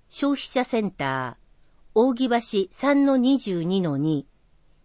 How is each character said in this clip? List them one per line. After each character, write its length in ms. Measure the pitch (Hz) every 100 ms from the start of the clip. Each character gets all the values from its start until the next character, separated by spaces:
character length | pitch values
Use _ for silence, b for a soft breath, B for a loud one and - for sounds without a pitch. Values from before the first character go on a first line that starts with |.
| _
消 260 | - 277
費 100 | 277
者 180 | - 254
セ 180 | 247 226
ン 120 | 208
タ 460 | - 139 131 127 -
ー、 20 | _ _ _ _ -
扇 360 | 214 254 240 254
橋 400 | 233 - 208 196
三 340 | - 269 285
の 120 | 277 269
二 220 | 247 277
十 260 | 208 180
二 160 | 165 190
の 160 | 170 135
二。 280 | 156 151 - _ _ _ _ _